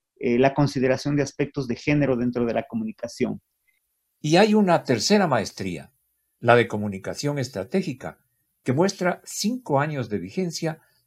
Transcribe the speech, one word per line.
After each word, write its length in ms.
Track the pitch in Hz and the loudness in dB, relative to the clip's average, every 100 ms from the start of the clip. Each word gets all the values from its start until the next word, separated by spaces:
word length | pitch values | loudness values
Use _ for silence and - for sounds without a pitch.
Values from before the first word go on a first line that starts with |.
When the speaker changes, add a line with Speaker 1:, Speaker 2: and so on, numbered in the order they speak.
| _ - | _ -6
Speaker 1:
eh, 220 | - 120 | 0 4
la 160 | 135 | 4
consideración 640 | 139 143 135 127 127 143 143 | 4 0 2 0 0 -2 -2
de 60 | |
aspectos 460 | 135 - 135 - 123 | -2 -4 -6 -4 -6
de 80 | 117 | -4
género 400 | - 147 135 123 | 0 2 2 0
dentro 300 | 123 123 120 | -2 -2 -2
de 80 | |
la 80 | 110 | -2
comunicación. 800 | - 117 110 - 113 - 113 104 _ _ _ _ _ _ _ _ | -4 -6 -6 -8 -10 -4 -4 -6 _ _ _ _ _ _ _ _
Speaker 2:
Y 160 | 151 165 | 2 6
hay 180 | 214 | 6
una 300 | 214 190 160 | 4 4 2
tercera 420 | 143 117 - 202 180 | 2 0 2 2 2
maestría, 640 | 123 90 - 98 76 - _ _ _ _ _ | 0 -2 -6 -6 -6 -10 _ _ _ _ _
la 160 | 120 120 | 6 6
de 100 | 113 | 6
comunicación 720 | 107 104 95 95 87 143 147 | 0 -4 -6 -8 -6 -4 -4
estratégica, 800 | 127 - 117 190 180 127 85 - _ _ _ _ | -6 -6 -4 -4 -4 -8 -12 -16 _ _ _ _
que 80 | - | -2
muestra 480 | 127 190 196 180 - | 2 0 0 -4 -4
cinco 560 | - - 208 254 - 139 | -8 -6 -6 -6 -2 -2
años 280 | 151 147 - | -2 -4 -4
de 100 | 202 | -6
vigencia 600 | 95 - 180 160 160 160 _ _ | -6 -6 -6 -4 -6 -8 _ _